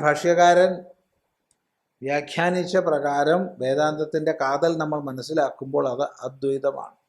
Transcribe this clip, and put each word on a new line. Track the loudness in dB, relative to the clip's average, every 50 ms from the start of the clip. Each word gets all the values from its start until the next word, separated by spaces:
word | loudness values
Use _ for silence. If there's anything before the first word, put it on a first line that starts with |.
| 0
ഭാഷ്യകാരൻ | 0 0 2 2 2 4 6 6 6 8 6 6 4 2 -4 -10 -16 -20 _ _ _ _ _ _ _ _ _ _ _ _ _ _ _ _ _ _ _ _ _
വ്യാഖ്യാനിച്ച | -6 -4 -4 -4 -4 -4 -2 0 0 0 0 0 -2 0 0 0 2
പ്രകാരം | 2 0 0 0 0 0 2 2 2 2 2 0 -4 -6 -4
വേദാന്തത്തിൻ്റെ | -2 -2 0 0 0 0 0 -2 -4 -4 -4 -2 -2 -2 -2 0
കാതൽ | 0 -2 0 0 0 0 0 0
നമ്മൾ | -2 -4 -4 -6 -6 -8
മനസ്സിലാക്കുമ്പോൾ | -10 -10 -10 -4 0 0 0 0 -2 -8 -8 -4 -2 -2 -2 -2
അത് | -2 -4 -4 -6 -8 -10 -14
അദ്വൈതമാണ്. | -14 -10 -6 -4 -4 -2 -2 -2 -4 -4 -6 -8 -14 -18 _ _